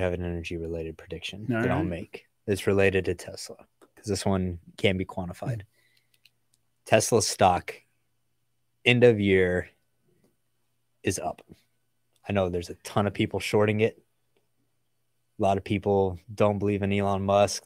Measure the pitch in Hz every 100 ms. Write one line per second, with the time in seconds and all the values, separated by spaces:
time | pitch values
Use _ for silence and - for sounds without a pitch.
0 | 90 87 87 85 82 85 82 82 80 78
1 | - 82 - 98 110 117 123 92 90 85
2 | - - _ _ - 95 - 98 98 95
3 | 92 87 - 82 - - - _ _ _
4 | 107 95 104 95 92 87 - - 104 92
5 | 92 - 87 - 147 113 - _ _ _
6 | _ _ _ _ _ _ _ _ - 110
7 | - 110 - - 95 87 - - _ _
8 | _ _ _ _ _ _ _ _ 123 123
9 | 120 104 101 95 90 90 - _ _ _
10 | _ _ _ _ _ _ _ _ _ _
11 | - 90 - - - - _ _ _ _
12 | _ _ - 101 92 87 85 - - 113
13 | 101 - 107 98 - 107 107 107 110 -
14 | _ _ _ _ _ _ _ _ _ _
15 | _ _ _ - 98 98 - 101 101 98
16 | 95 90 - 101 104 101 101 101 98 101
17 | 98 98 98 101 101 -